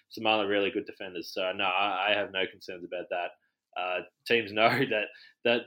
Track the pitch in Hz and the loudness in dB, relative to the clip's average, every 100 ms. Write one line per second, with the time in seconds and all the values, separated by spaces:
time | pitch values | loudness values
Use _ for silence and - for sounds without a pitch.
0 | _ - 110 110 101 104 98 107 - - | _ -4 2 2 2 2 2 0 -6 -10
1 | 98 87 82 - 92 95 98 92 101 92 | -12 -10 -10 -4 -4 0 0 2 2 2
2 | 101 104 95 95 92 92 - 90 87 90 | 2 2 0 -2 -4 -6 -14 -14 -8 -8
3 | 82 90 87 - _ _ _ - 90 90 | -4 -4 -4 -8 _ _ _ -8 -4 -4
4 | 87 _ - 120 101 107 113 131 135 107 | -6 _ 0 0 2 4 4 4 2 0
5 | 104 - - _ 120 120 | -4 -8 -20 _ 2 2